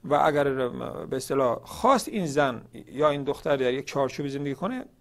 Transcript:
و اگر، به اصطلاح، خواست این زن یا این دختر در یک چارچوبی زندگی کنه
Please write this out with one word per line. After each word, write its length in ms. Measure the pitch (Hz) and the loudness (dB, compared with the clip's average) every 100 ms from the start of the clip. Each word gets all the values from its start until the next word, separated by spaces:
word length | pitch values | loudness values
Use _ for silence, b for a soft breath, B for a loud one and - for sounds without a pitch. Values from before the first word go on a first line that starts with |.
و 100 | - | 0
اگر، 300 | 143 156 147 139 131 127 - - - 82 | 4 4 4 0 0 -2 -4 -8 -8 -6
به 100 | 131 | -6
اصطلاح، 440 | - 139 127 - | -2 2 2 0
خواست 440 | - - - 269 - | -6 0 4 4 2
این 180 | 220 165 | -4 0
زن 360 | 139 139 113 - | 2 2 0 -12
یا 360 | - - 131 151 | -18 -12 2 2
این 140 | 143 | 2
دختر 320 | 139 135 160 143 | -2 -4 0 2
در 180 | 127 | 2
یک 120 | 131 135 | 0 -4
چارچوبی 440 | 143 135 - 143 | -2 -2 -2 -6
زندگی 260 | 139 143 135 | -4 -6 -4
کنه 300 | 185 254 - _ | -6 -6 -12 _